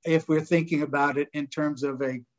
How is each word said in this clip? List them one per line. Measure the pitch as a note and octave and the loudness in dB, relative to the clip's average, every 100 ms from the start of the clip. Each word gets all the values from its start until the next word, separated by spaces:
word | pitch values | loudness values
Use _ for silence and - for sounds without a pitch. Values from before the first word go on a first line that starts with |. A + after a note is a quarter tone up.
| E3 | 2
if | D#3+ D#3+ | 2 4
we're | D#3 | 0
thinking | D#3 F3 E3 D3+ | 2 0 2 0
about | D3 C#3+ C#3+ C#3 | 0 2 2 0
it | C#3+ | -2
in | D3+ C#3 | -4 -6
terms | - D3+ C#3 | -2 -2 -2
of | C#3 C3 | -4 -2
a | C3+ B2+ A#2+ | -4 -4 -10